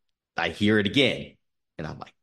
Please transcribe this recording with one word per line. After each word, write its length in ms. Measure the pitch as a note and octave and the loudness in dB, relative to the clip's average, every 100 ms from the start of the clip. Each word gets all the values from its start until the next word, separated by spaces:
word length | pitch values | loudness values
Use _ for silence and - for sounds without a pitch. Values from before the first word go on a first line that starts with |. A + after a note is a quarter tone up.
| _ _ _ - | _ _ _ -6
I 140 | E2+ | -6
hear 280 | - G#2 G#2+ | 0 2 4
it 100 | G2+ | 2
again. 500 | A#2+ B2 C#2+ - _ _ _ _ - | 2 2 0 -8 _ _ _ _ -14
And 100 | D#2 | -14
I'm 120 | C#2+ | -14
like 140 | - _ | -18 _